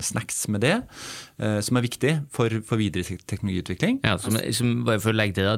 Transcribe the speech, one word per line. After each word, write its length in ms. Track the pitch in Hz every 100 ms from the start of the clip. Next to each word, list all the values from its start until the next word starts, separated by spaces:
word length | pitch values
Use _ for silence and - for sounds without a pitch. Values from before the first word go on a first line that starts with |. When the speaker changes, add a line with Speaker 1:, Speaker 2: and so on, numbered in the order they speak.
Speaker 1:
snacks 380 | - - - - -
med 80 | 101
det, 140 | 127 226 - - - - - -
eh, 160 | 110 104
som 160 | 101 123
er 60 | 120
viktig 240 | - 127 156 143
for, 300 | - 113 113 110
for 80 | 113
videre 240 | 101 90 87
tek-, 160 | 90 -
teknologiutvikling. 720 | 101 101 90 - 90 196 269
Speaker 2:
Ja, 140 | 110 90
som, 160 | 101 110 -
som, 220 | 110 120 117
bare 160 | 117 107
for 140 | 110
å 20 | 110
legge 220 | 104 95
til 80 |
det, 80 | 95